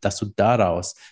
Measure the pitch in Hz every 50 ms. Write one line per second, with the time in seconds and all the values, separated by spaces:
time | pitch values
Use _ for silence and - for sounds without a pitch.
0 | - 101 - - 107 101 - - 101 113 123 113 101 87 85 87 90 - - -
1 | - -